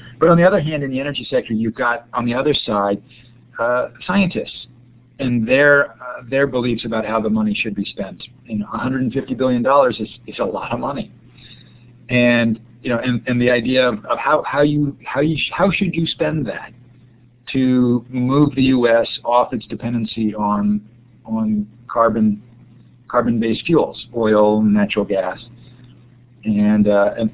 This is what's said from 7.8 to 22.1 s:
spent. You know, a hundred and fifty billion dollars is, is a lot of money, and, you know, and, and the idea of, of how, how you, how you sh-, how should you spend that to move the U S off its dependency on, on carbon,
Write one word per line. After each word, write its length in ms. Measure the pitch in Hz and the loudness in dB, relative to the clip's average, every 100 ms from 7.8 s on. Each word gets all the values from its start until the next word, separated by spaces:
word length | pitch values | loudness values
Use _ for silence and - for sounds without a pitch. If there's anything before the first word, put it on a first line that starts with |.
spent. 360 | 98 - 95 87 - - - | -6 -8 -12 -12 -18 -20 -10
You 140 | 107 | -8
know, 60 | 104 | -6
a 60 | 110 | -6
hundred 240 | 127 131 | -4 -2
and 100 | 127 | -2
fifty 220 | 131 127 | -4 -6
billion 280 | 117 127 123 | -2 0 0
dollars 380 | 120 143 131 107 | 2 4 2 0
is, 80 | 110 - - | -8 -12 -14
is 140 | - | -6
a 40 | |
lot 280 | 113 101 98 | -6 -6 -6
of 80 | 117 | -6
money, 320 | 127 135 - - - - - - - - - - - | -6 -8 -10 -18 -20 -20 -20 -20 -20 -20 -20 -20 -2
and, 500 | 123 120 120 117 117 - - | 2 2 2 0 -2 -8 -12
you 80 | 127 | -6
know, 80 | 117 | -4
and, 240 | 127 120 127 | -2 -4 -2
and 140 | 123 | 0
the 100 | 123 | 2
idea 380 | 120 117 127 127 | 2 2 2 2
of, 160 | 104 | 0
of 140 | - 120 | -4 -4
how, 240 | 135 151 | 0 0
how 200 | - 143 | 0 2
you, 340 | 147 147 143 - - | 2 2 -2 -4 -8
how 140 | 135 | -2
you 180 | 156 151 | -2 -2
sh-, 140 | - | -4
how 180 | - 196 | -2 0
should 240 | - 180 | 0 -2
you 120 | 165 165 | -2 -4
spend 400 | - 156 156 113 | -2 -2 -2 -4
that 260 | - - - - - - _ _ _ - | -8 -14 -20 -20 -20 -20 _ _ _ -6
to 520 | 131 127 127 123 120 120 | 0 2 4 4 2 -2
move 440 | 127 127 139 147 131 | -4 2 4 4 4
the 60 | |
U 240 | 131 131 117 | 2 4 4
S 180 | 117 113 - | 4 2 -4
off 300 | - 120 120 | 0 2 2
its 120 | 117 - | -4 -8
dependency 680 | 107 113 120 110 - 107 | -8 -6 -4 -4 -2 -4
on, 520 | 104 104 104 104 104 - - _ _ | -2 -2 0 0 -2 -4 -20 _ _
on 420 | - 110 110 104 104 - - | -8 -4 -2 -2 -4 -12 -6
carbon, 540 | 120 113 | 0 2